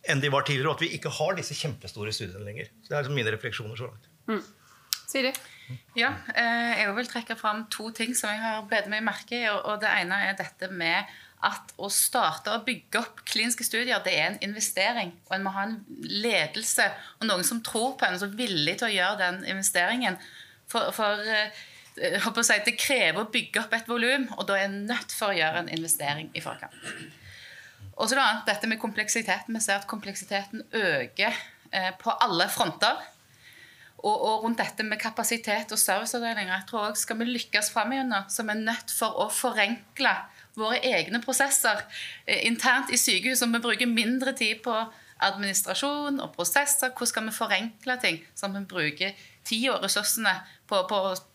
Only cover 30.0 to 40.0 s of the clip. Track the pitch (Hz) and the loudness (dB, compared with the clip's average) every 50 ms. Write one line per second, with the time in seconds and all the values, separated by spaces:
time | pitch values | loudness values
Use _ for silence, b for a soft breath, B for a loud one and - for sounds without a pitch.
30 | - 202 196 - 190 - 208 196 196 202 - 220 - - - 226 208 180 156 139 | -8 -10 -10 -10 -8 -4 -4 -4 -4 -4 -12 -14 -12 -6 -2 0 2 2 2 2
31 | 123 117 - - 196 226 233 B B B B B B B - 190 185 185 185 - | 0 -4 -2 0 0 0 0 B B B B B B B -4 -2 -2 -2 -4 -2
32 | - 226 - - 240 233 180 165 180 202 - - 233 180 156 - - 220 285 - | -2 -2 2 4 4 4 6 4 4 2 4 0 0 0 2 2 2 2 2 0
33 | B B B B B B B B B B B B B B B B B B B B | B B B B B B B B B B B B B B B B B B B B
34 | - 208 214 - - 214 220 220 220 226 233 226 208 - - - 214 214 214 214 | -2 0 0 2 2 0 0 0 0 -2 0 0 -2 -4 -2 -6 -4 -4 -2 -4
35 | - 226 214 - 220 - 233 226 226 226 208 220 226 - 220 214 - - 190 202 | -4 -6 -4 -2 -2 0 0 -2 0 0 -2 -2 -2 -2 0 2 2 4 2 2
36 | 226 226 - 240 233 233 226 214 202 185 185 190 190 - - 226 208 214 220 - | 0 -2 -4 -2 -2 -2 -2 -2 -2 -2 -2 -4 -4 -4 -4 -2 -2 -2 -2 -2
37 | - - 226 220 233 240 247 233 - - - 208 208 - - 233 208 220 262 269 | -2 -2 -2 -2 -2 -2 -2 -4 -4 2 2 2 2 4 2 0 2 2 0 0
38 | 262 254 220 196 196 - - - 226 220 208 214 220 220 233 233 - - - - | 0 2 0 0 -2 -2 -4 -4 -2 -2 -2 0 0 0 -2 -2 -4 -6 -2 0
39 | 233 220 220 - 202 214 - - - 254 226 220 202 202 240 - - _ - - | 0 0 0 0 0 0 0 0 0 0 2 2 2 2 2 -4 -8 _ -4 2